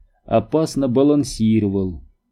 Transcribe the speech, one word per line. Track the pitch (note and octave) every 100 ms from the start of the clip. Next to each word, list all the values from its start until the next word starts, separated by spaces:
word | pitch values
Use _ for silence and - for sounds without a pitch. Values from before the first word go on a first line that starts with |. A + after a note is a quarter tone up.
| _ _
опасно | - A2+ A2 D#3 D#3 C3+ C3+
балансировал, | B2 C#3+ D3 C3 - A2 A2 G2+ G2 F#2 D#2 - _ _